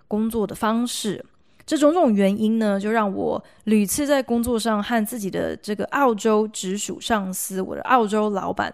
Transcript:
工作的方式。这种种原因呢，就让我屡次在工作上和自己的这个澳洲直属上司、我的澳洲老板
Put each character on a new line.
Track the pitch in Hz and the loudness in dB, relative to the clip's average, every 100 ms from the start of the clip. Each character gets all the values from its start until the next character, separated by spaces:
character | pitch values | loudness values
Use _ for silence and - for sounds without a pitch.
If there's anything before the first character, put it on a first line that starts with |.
| - | -6
工 | 208 226 | -2 -2
作 | 226 196 | -2 -4
的 | - | -2
方 | 214 226 240 | 0 0 -2
式。 | - 220 151 - _ _ _ - | -4 -6 -6 -10 _ _ _ -4
这 | 302 | 4
种 | 294 | 4
种 | 359 285 | 6 4
原 | 202 196 202 | 4 2 2
因 | 214 226 | 0 2
呢， | 214 196 | 2 0
就 | 208 | 0
让 | 226 208 | 0 0
我 | 196 - - - - 214 | -2 -2 -4 -6 -8 2
屡 | 214 196 | 2 2
次 | - 285 | 0 2
在 | 277 | 2
工 | 254 233 | 2 -2
作 | 240 226 | 0 0
上 | 226 208 | 0 -2
和 | 208 240 214 | 0 -2 -2
自 | 247 | -4
己 | 190 | -6
的 | 175 165 - | -4 -4 -6
这 | - | -8
个 | 208 - | -6 -4
澳 | 269 269 | 2 2
洲 | 214 226 214 220 | 2 2 2 0
直 | - 185 202 | -4 -6 -4
属 | - - | -6 -8
上 | - 220 190 | -2 -2 -2
司、 | 180 - 190 | -6 -6 -6
我 | 190 71 | -6 -4
的 | |
澳 | - 254 208 | 2 2 4
洲 | 214 214 | 0 0
老 | 196 175 | -2 -4
板 | 190 202 | -4 -4